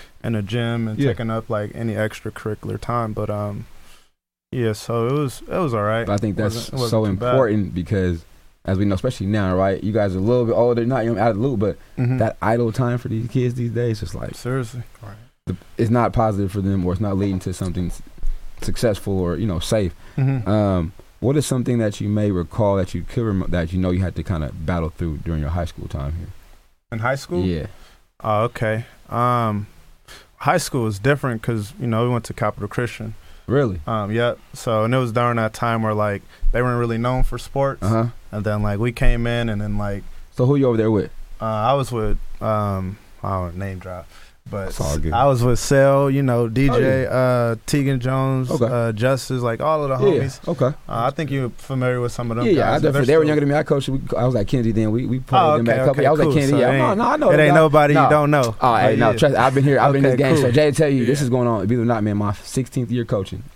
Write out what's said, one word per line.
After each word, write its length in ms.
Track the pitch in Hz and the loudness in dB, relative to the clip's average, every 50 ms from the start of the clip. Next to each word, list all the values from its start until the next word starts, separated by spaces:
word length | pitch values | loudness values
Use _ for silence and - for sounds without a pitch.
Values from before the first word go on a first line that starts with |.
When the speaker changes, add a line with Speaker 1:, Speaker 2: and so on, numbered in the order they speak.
| - - - - - | -20 -20 -18 -10 -6
Speaker 1:
in 100 | 113 113 | -4 -4
the 80 | 107 | -4
gym 460 | 104 95 113 120 117 117 117 117 117 | -4 -4 -4 -4 -2 -2 -2 -2 -4
and 100 | 110 107 | -4 -2
Speaker 2:
Yeah. 120 | 131 139 135 | -2 0 0
Speaker 1:
taking 200 | 117 - 113 113 | 0 -2 -4 -4
up, 200 | 113 113 110 - | -4 -4 -4 -4
like, 220 | 113 104 104 - - | -4 -4 -4 -6 -8
any 180 | - 117 113 104 | -6 -6 -4 -2
extracurricular 840 | 104 107 107 - - - 107 - - - 110 107 - - 101 104 104 | -2 -4 -4 -4 -8 -12 -12 -12 -8 -8 -8 -8 -6 -8 -8 -8 -8
time. 320 | - - 120 120 117 110 104 | -6 -4 -4 -4 -4 -4 -6
But, 160 | 107 107 104 | -6 -6 -4
um, 360 | 104 104 104 104 101 110 117 - - - - - - - _ _ _ _ _ _ _ _ _ - - | -4 -6 -6 -6 -8 -10 -12 -14 -18 -20 -20 -20 -20 -20 _ _ _ _ _ _ _ _ _ -8 -4
yeah, 180 | 131 117 110 | -2 -2 -2
so 360 | 107 - - - 117 117 113 | -2 -4 -6 -4 -2 -2 0
it 60 | 120 139 | 0 0
was, 280 | 151 147 127 - - | -2 -2 -4 -6 -10
it 160 | - - - | -10 -6 -4
was 160 | - 180 139 117 | -2 -2 0 0
all 100 | 107 104 | 0 0
right. 220 | 104 110 113 117 | 0 -2 -2 -2
Speaker 2:
But 80 | 104 104 | -2 -2
I 40 | |
think 200 | 104 113 107 92 | -2 -2 -2 -2
Speaker 1:
It 40 | 98 107 | -2 -2
Speaker 2:
that's 120 | 101 107 | -2 -4
Speaker 1:
wasn't, 180 | 117 117 - - | -6 -8 -8 -4
it 40 | |
wasn't 120 | 135 123 113 | -4 -2 0
Speaker 2:
so 140 | 113 110 107 | 2 2 2
Speaker 1:
too 120 | 104 95 | 0 0
bad. 120 | 95 120 123 | -2 0 2
Speaker 2:
important 440 | 123 135 131 107 107 107 98 - - | 2 2 2 2 2 0 -2 -2 -4
because, 480 | 92 87 - 107 98 92 90 85 82 - - - - - - _ _ - | -6 -4 -2 0 0 0 0 -2 -4 -8 -16 -20 -20 -20 -20 _ _ -4
as 140 | - 95 | -2 0
we 80 | 92 104 | 0 2
know, 100 | 101 95 | 0 0
especially 320 | 92 - 127 - - 95 | 0 -2 -4 -4 -2 -2
now, 260 | 98 107 107 101 95 90 | -2 0 0 0 0 2
right? 260 | 92 95 98 95 - - | 2 2 2 0 0 -2
You 80 | 104 | -2
guys 240 | 107 110 101 101 90 | 0 0 0 0 0
are 40 | 92 | 0
a 20 | |
little 240 | 95 113 123 123 120 | 2 2 2 2 2
bit 80 | 113 104 | 2 2
older, 320 | 101 120 123 120 117 113 | 2 4 2 2 2 0
not 180 | 120 135 123 110 | 0 0 0 0
young, 160 | 117 117 92 | -2 0 0
out 120 | 110 120 | 0 0
of 40 | 107 | 0
the 40 | 98 120 | 0 -2
loop, 140 | 143 127 101 | -2 0 0
but 180 | 107 98 78 - - - - | -2 -2 -2 -6 -12 -12 -4
Speaker 1:
Mm-hmm. 200 | - 127 120 131 127 | -2 -2 0 0 0
Speaker 2:
that 180 | 113 110 - - | 0 -2 -2 -2
idle 300 | - 104 117 120 120 113 | 0 0 2 2 0 0
time 260 | 104 - 127 120 120 | 0 0 -2 -2 -2
for 120 | 120 - - | -4 -4 -4
these 180 | 113 110 117 117 | -4 -4 -4 -2
kids 260 | - 131 123 123 120 | -2 -2 0 0 -2
these 160 | 123 120 117 | -4 -6 -4
days, 300 | 110 120 120 120 113 - | -4 -2 -2 -2 -2 -4
it's 140 | - - - | -6 -8 -8
like 180 | - 58 - - | -8 -10 -10 -12
Speaker 1:
Seriously. 480 | - - 120 127 135 123 107 - 123 110 - - - 113 | -10 -8 -6 -4 -4 -6 -8 -10 -14 -14 -14 -18 -18 -18
Speaker 3:
Right. 120 | 101 101 107 117 - _ _ - | -18 -18 -18 -20 -20 _ _ -8
Speaker 2:
the, 120 | - 92 - - - - | -8 -8 -8 -10 -10 -4
it's 140 | - 113 104 | -2 0 2
not 220 | 117 123 117 98 - | 2 2 2 2 2
positive 400 | 123 113 110 101 98 101 92 95 | 2 0 2 0 0 -2 -2 -2
for 80 | 104 | -2
them, 240 | 95 98 98 98 87 | -2 0 0 0 0
or 80 | 90 90 | 0 0
it's 80 | 87 | -2
not 160 | 107 101 95 | -2 -2 0
leading 220 | 95 101 101 95 92 | 0 0 0 -2 -4
to 140 | - 98 90 | -4 -6 -6
something 340 | - 95 92 80 90 90 | -6 -6 -4 -4 -4 -4
s-, 140 | 85 - - - - - - - - - - - - - - | -4 -6 -8 -12 -16 -8 -2 0 0 0 -2 -6 -12 -10 -6
successful 580 | - - 85 - - 113 98 - - 104 98 95 | -4 -4 -2 0 0 0 0 0 -2 -4 -2 0
or, 160 | 90 87 85 | 0 0 -2
you 100 | 76 110 | -2 -2
know, 140 | 110 87 82 | -2 -2 -4
safe. 340 | - - 117 110 98 85 - - - - - | -2 0 0 0 0 -2 -4 -8 -16 -8 -4
Speaker 1:
Mm-hmm. 300 | - 131 135 135 127 107 92 | -2 0 0 0 -2 -2 0
Speaker 2:
Um, 440 | 104 107 104 98 95 90 82 80 - - - - _ - | 2 2 2 2 2 0 -2 -4 -8 -14 -20 -20 _ -4
what 180 | 104 117 143 | -2 0 0
is 80 | 151 139 | 0 0
something 320 | - 135 123 117 139 123 117 | 0 -2 -2 0 0 0 0
that 200 | 110 104 104 - | 0 -2 -2 -4
you 60 | 107 101 | -4 -2
may 200 | 104 107 107 104 | 0 0 0 0
recall 440 | 95 90 85 - - - 110 101 98 | 0 -2 -4 -4 -2 0 0 2 2
that 160 | 98 90 - - | 0 -2 -2 -4
you 80 | 87 82 | -8 -8
could 200 | - - 127 117 | -6 -4 -4 -2
rem-, 220 | 110 98 92 87 - | 0 0 0 0 0
that 240 | 87 87 85 85 92 | 0 -2 -2 -2 -2
you 60 | 92 | -2
know 120 | 92 92 | 0 0
you 100 | 90 90 | 0 0
had 140 | 95 87 - | 0 -2 -4
to 80 | - 80 | -6 -6
kinda 280 | - 95 80 76 65 - | -4 -4 -4 -4 -6 -8
battle 360 | - 80 82 90 85 82 78 | -8 -4 -4 -2 -2 -2 -4
through 280 | - - 87 82 76 | -6 -6 -6 -6 -6
during 240 | 69 - 85 82 78 | -6 -6 -6 -4 -4
your 80 | 73 71 | -4 -4
high 160 | 80 90 82 | -4 -4 -4
school 220 | - - - - | -6 -8 -12 -12
time 260 | - - 76 69 71 80 | -10 -8 -6 -6 -6 -6
here? 100 | 85 85 - - - - - - - _ _ _ _ _ - | -8 -10 -12 -16 -18 -20 -20 -20 -20 _ _ _ _ _ -12
Speaker 1:
In 80 | 120 110 | -8 -4
high 160 | 113 123 135 | -2 -2 -2
school? 280 | 139 - - 175 175 95 | -4 -6 -6 -4 -2 -2
Speaker 2:
Yeah. 240 | 90 85 78 - - - - - - - _ _ _ _ - - | -2 -2 -4 -6 -10 -14 -18 -20 -20 -20 _ _ _ _ -8 -4
Speaker 1:
Oh, 200 | 110 107 104 113 | -2 0 0 0
okay. 420 | 120 - - 120 107 110 113 117 - - - - - | -2 -2 -4 -2 -2 -2 -4 -6 -10 -16 -20 -16 -8
Um, 580 | - 117 120 123 123 120 117 110 104 101 104 - - - - - - _ _ - - - - _ _ | -4 0 0 2 2 2 0 0 -2 -4 -6 -8 -14 -20 -20 -20 -20 _ _ -20 -20 -20 -20 _ _
high 200 | - - 143 170 | -4 -2 0 0
school 260 | 170 - - - 131 117 | 0 0 -2 -2 -2 -2
was 160 | 110 104 95 | -2 -2 0
different 420 | 101 135 147 139 - 135 117 110 | 0 0 0 0 0 -4 -4 -4
'cause, 320 | - - 120 110 104 - - - | -4 -4 -4 -4 -4 -8 -8 -6
you 80 | 127 | -4
know, 160 | 120 110 110 120 | -2 0 0 0
we 40 | 123 | 0
went 160 | 123 117 - | 0 -2 -4
to 80 | - - | -6 -6
Capital 340 | - 113 104 - - 101 | -2 -2 -2 -2 -4 -8
Christian. 480 | 101 - - 123 117 - - 110 110 101 - - - - - - | -6 -4 -4 -4 -4 -6 -10 -12 -12 -12 -14 -16 -20 -20 -12 -4
Speaker 2:
Really? 320 | - 113 143 143 113 90 82 - | 0 0 2 2 0 -2 -6 -6
Speaker 1:
Um, 240 | 117 113 107 104 98 | -4 -4 -2 -2 -2
yep. 280 | 107 117 120 120 - - - - - | 0 0 0 0 -2 -4 -10 -20 -16
So, 300 | - - 123 113 107 107 | -8 -4 -2 0 0 2
and 100 | 113 127 | 2 2
it 40 | |
was 140 | 131 127 117 | 0 0 0
during 260 | 110 123 120 120 120 | 0 0 0 2 0
that 160 | 117 110 110 - | 0 -2 -2 -2
time 280 | - 123 117 117 113 110 | -2 -2 -2 0 0 0
where, 100 | 110 107 | -2 0
like, 280 | 104 104 104 101 98 - - - - - - | 0 0 -2 -2 -6 -8 -14 -8 0 2 2
they 100 | - 117 | 4 4
weren't 180 | 123 127 120 120 | 2 0 0 0
really 180 | 120 117 113 | 0 -2 -2
known 260 | 113 117 123 127 127 123 | -2 0 0 2 2 2
for 140 | - 123 | 2 0
sports. 460 | 120 - - - 139 139 139 - - 95 | -4 -10 -6 -2 -2 -2 -2 -2 -2 0
Speaker 2:
Uh-huh. 240 | 98 113 113 113 120 - - - - | 0 2 2 0 -2 -4 -10 -14 -10
Speaker 1:
And 120 | - 107 98 | -8 -4 -2
then, 180 | 107 104 104 104 | -2 -2 0 0
like, 160 | 104 101 101 | 0 0 0
we 120 | 113 123 | -2 -2
came 360 | 120 - 135 127 123 117 117 | 0 4 4 4 4 4 0
in 220 | 120 117 120 117 117 | -2 -2 -2 -2 -2
and 120 | 107 104 | -2 -4
then, 160 | 104 104 104 | -4 -4 -4
like, 260 | 101 104 101 101 98 - - - - - - - | -4 -2 -4 -6 -6 -8 -12 -14 -16 -16 -10 -2
Speaker 2:
So 100 | - 127 | 0 2
who 100 | 127 143 | 2 4
you 120 | 139 135 | 4 4
over 100 | 127 120 | 2 4
there 140 | 110 107 110 | 4 2 4
with? 200 | 110 101 73 - - - - - - - | 2 2 0 -2 -6 -14 -14 -12 -10 -8
Speaker 1:
uh, 40 | 110 | -6
I 280 | 110 110 107 107 120 139 | -4 -2 0 2 2 2
was 180 | 143 131 - | 2 0 -2
with, 260 | 120 113 107 107 107 - - - - - | -2 -2 0 0 0 0 -2 -6 -8 -4
um, 560 | 107 110 107 107 104 101 98 95 92 92 101 - - - - - - | -2 -2 0 0 0 -2 -2 -4 -4 -6 -8 -10 -16 -20 -16 -8 -6
I 60 | 98 98 92 | -4 -2 -2
don't 180 | 90 87 82 | -4 -6 -8
name 220 | 92 95 98 95 90 | -8 -8 -8 -10 -10
drop. 280 | 87 92 90 90 90 - - - - - - _ - | -12 -12 -14 -14 -14 -16 -20 -20 -20 -20 -20 _ -16
But 200 | - - 101 95 | -10 -8 -8 -6
Speaker 2:
It's 120 | 92 - - | -6 -6 -4
all 200 | - 71 73 78 | -4 -2 -2 -2
good. 120 | 76 80 | -2 0
Speaker 1:
I 140 | 101 117 135 | 2 2 4
was 180 | 143 135 120 120 | 4 4 4 4
with 140 | 127 120 | 2 2
Sel, 540 | - - - 143 139 135 139 139 139 143 139 | 2 2 2 4 6 6 6 4 4 2 2
you 100 | 135 143 | 2 2
know, 260 | 139 127 120 120 120 | 2 2 2 2 0
D 200 | 113 110 131 139 | 0 0 2 2
J, 40 | 143 | 4
Speaker 2:
Oh, 60 | 143 | 4
yeah. 300 | - 127 131 131 131 127 - | 4 4 2 2 0 0 0
Speaker 1:
uh, 460 | 110 127 127 127 123 120 120 117 113 110 - | 0 0 2 2 2 2 0 -2 -2 -4 -4
Tegan 340 | - - 147 135 139 139 127 | -2 -2 0 0 0 0 -2
Jones, 520 | 120 131 131 135 131 135 135 131 131 123 | -2 -2 -2 0 0 0 0 -2 -2 -2
Speaker 2:
Okay. 140 | - 139 120 113 | 0 0 0 0
Speaker 1:
uh, 200 | 120 120 117 117 | 0 0 0 -2
Justice, 500 | 110 101 117 131 139 123 - - 131 127 | -2 0 0 0 0 0 -2 -4 -4 -2
like, 180 | 120 117 113 - | -2 -2 -2 0
all 240 | - 151 160 151 147 | 0 0 0 0 0
of 60 | 135 | -2
the 160 | 131 127 165 | 0 2 2
Speaker 2:
Yeah, 160 | 202 165 123 | 4 4 2
Speaker 1:
homies. 260 | - 135 - - - | 0 -2 -6 -8 -6
Speaker 2:
okay. 180 | - 170 - 131 | -6 -2 0 0
Speaker 1:
Uh, 60 | 127 147 - - | 0 -2 -4 -8
I 220 | - - 113 117 135 | -6 -4 -2 -2 -2
think 220 | 143 - 160 131 | -2 -2 -4 -4
you're 180 | 139 139 131 120 | -2 -2 -4 -4
familiar 500 | - - - - 135 131 127 127 127 123 | -6 -10 -10 -6 -4 -2 0 0 0 0
with 120 | 120 120 | -2 -4
some 180 | - - 120 117 | -4 -6 -6 -4
of 80 | 113 | -2
them 80 | 113 123 | 0 2
Speaker 2:
Yeah, 60 | 226 | 2
yeah, 100 | 180 135 | 4 4
I 40 | 98 98 123 | 4 2 2
Speaker 1:
guys, 80 | 156 151 | 2 2
but 40 | 151 | 2
Speaker 2:
definitely, 20 | |
Speaker 1:
they're 140 | 135 143 131 | 2 2 4
Speaker 2:
they 120 | 120 151 | 4 4
were 60 | 160 156 | 4 4
Speaker 1:
still 40 | |
Speaker 2:
younger 120 | 151 151 151 | 4 2 2
than 100 | 147 139 | 2 2
me. 60 | 143 | 2
I 80 | 151 147 | 2 2
coached, 260 | - 156 139 135 - | 2 0 0 0 -2
we, 100 | 135 131 - - - | -4 -4 -4 -4 -2
I 80 | - 117 | 0 0
was 80 | 131 123 | 2 2
at 100 | 113 104 | 2 0
Kennedy 240 | - - 127 117 113 | 0 0 2 2 2
then. 200 | 104 107 110 107 | 2 2 2 2
We, 160 | 107 120 127 | 0 0 0
we 100 | 107 123 131 | -2 -4 -4
played 220 | 127 - 135 190 | -2 2 2 4
Speaker 1:
Oh, 160 | 175 156 151 | 4 4 4
Speaker 2:
them 100 | 135 117 | 2 2
Speaker 1:
okay, 120 | 117 - 131 | 2 2 2
Speaker 2:
at 60 | 131 | 2
Kobe. 40 | 139 135 | 2 2
Speaker 1:
okay, 80 | 147 139 | 4 4
Speaker 2:
I 60 | 135 | 4
was 80 | 156 151 | 4 4
Speaker 1:
cool. 80 | - 151 | 4 4
Speaker 2:
at 40 | 131 | 4
Kennedy. 160 | 151 139 135 | 4 4 4
Speaker 1:
So 80 | 143 - | 4 4
Speaker 2:
Yeah, 100 | - - 135 | 4 4 4
Speaker 1:
it 20 | |
Speaker 2:
no, 120 | 135 127 - | 2 2 2
Speaker 1:
ain't, 80 | 190 208 | 2 2
Speaker 2:
no, 40 | 240 | 0
I 120 | - 294 | 0 2
know 120 | 302 294 208 | 2 4 4
Speaker 1:
it 80 | 147 151 | 6 6
ain't 100 | 151 147 | 6 6
Speaker 2:
guys. 60 | 143 | 8
Speaker 1:
nobody 380 | 160 160 156 139 156 147 147 147 | 6 6 6 6 6 6 6 6
you 40 | 160 | 6
Speaker 2:
No. 80 | 143 127 | 6 6
Speaker 1:
don't 180 | 151 151 147 147 | 6 4 4 4
know. 260 | 151 143 127 113 107 - | 4 4 2 0 0 2
Speaker 2:
Oh, 140 | - 127 113 | 2 4 4
hey, 180 | 104 98 110 110 | 4 4 4 4
Speaker 1:
Oh, 20 | |
Speaker 2:
no, 120 | 110 117 110 | 4 4 4
Speaker 1:
yeah. 80 | 98 | 4
Speaker 2:
trust, 180 | 110 - 143 135 | 4 4 4 4
I've 200 | - 123 135 131 | 4 4 4 4
been 80 | 139 135 | 4 4
here. 160 | 147 139 120 | 4 4 6
I've 140 | 113 143 139 | 4 4 4
been 120 | 139 135 | 4 4
in 60 | 139 | 4
this 20 | 127 | 4
Speaker 1:
Okay, 100 | 123 143 | 4 4
Speaker 2:
game. 100 | - 160 | 4 4
Speaker 1:
cool. 80 | 151 131 | 4 4
Speaker 2:
So, 80 | 123 | 4
Jay, 180 | 113 151 151 147 | 6 6 4 4
to 80 | 127 | 4
tell 120 | 160 160 143 | 4 4 4
you, 160 | 139 131 117 | 4 2 2
this 120 | 113 143 143 | 2 2 2
Speaker 3:
Yeah. 20 | 147 | 0
Speaker 2:
is 60 | 123 | 0
going 160 | 123 127 123 | 2 2 2
on, 140 | 120 113 104 | 2 0 0
believe 180 | 90 101 123 123 | 0 0 2 2
it 20 | |
or 40 | 113 | 2
not, 180 | 120 120 110 104 | 2 2 2 0
man, 140 | 104 101 | 0 0
my 160 | 101 104 101 101 | 0 0 -2 -4
sixteenth 580 | - - - - 139 123 - - 135 123 107 | -6 -8 -6 -4 -4 -4 -2 -4 -4 -4 -2
year 120 | 120 123 117 | -2 -2 -2
coaching. 380 | - 123 104 95 - - 98 - - - | -2 -2 -2 -2 -4 -8 -12 -12 -8 -2